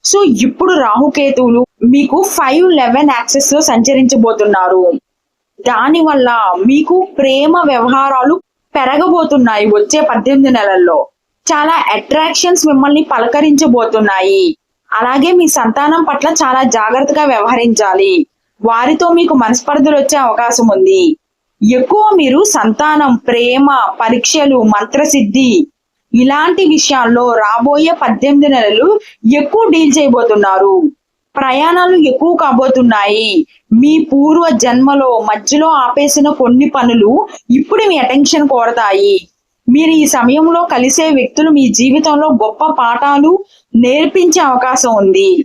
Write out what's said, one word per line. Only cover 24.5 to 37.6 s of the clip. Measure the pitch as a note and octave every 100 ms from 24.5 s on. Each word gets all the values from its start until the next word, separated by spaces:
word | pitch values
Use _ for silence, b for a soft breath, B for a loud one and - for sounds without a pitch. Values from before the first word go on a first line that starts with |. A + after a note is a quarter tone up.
| B3+ A3
మంత్రసిద్ధి | G#3 A3 C#4 D4+ C#4+ G3+ B3 B3+ A#3 - _ _ _ _
ఇలాంటి | A#3 B3+ C#4+ E4 F4+
విషయాల్లో | F4+ D#4 - C4 A#3 A#3+ B3
రాబోయే | A#3 G#3 A#3 B3 C#4+ D#4+ E4+
పద్దెనిమిది | B3+ G#3+ C4+ C#4+ D4
నెలలు | C4 G#3 G#3+ E4 G#4+ B B A3 C#4+
ఎక్కువ | C#4+ G#4+ A4+
డీల్ | D#4+ D#4 D4
చేయబోతున్నారు. | C#4 A#3+ A#3 G#3 G3 F#3+ G3 F#3+ D4+ - _ _ _ C#4+
ప్రయాణాలు | C4+ C4 D#4+ F4 F4+ F#4 D4
ఎక్కువ | C4 E4 F4
కాబోతున్నాయి. | D4+ A#3+ C4+ C4 A#3+ G#3+ G3+ G#3+ A3 F#3 - b _ A3
మీ | C#4+ D#4 -
పూర్వ | C4+ D4 D#4 E4 A3+
జన్మలో | B3 B3 C4+ C#4 C4 A3+ G#3+
మధ్యలో | G#3+ G#3 D4 D#4+ D4
ఆపేసిన | B3 - C#4+ D4 C#4+
కొన్ని | D4 B3 B3 C#4+
పనులు | C4+ A#3+ A#3 G3+ D4 - B -
ఇప్పుడు | B3+